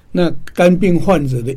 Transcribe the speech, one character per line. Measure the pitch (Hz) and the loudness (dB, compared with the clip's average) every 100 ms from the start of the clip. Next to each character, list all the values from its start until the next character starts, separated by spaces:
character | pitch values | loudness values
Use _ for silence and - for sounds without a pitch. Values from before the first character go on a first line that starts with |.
| - | -8
那 | 180 175 - - | -2 -2 -2 -6
肝 | - 269 170 | 2 2 4
病 | 190 175 | 2 0
患 | - 175 139 | 2 0 0
者 | 127 | -4
的 | 117 | -6